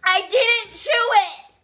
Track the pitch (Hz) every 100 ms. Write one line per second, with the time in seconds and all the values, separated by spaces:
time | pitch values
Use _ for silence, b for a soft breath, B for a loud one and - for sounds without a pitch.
0 | 370 370 370 427 466 466 415 - - 480
1 | 480 466 392 784 - _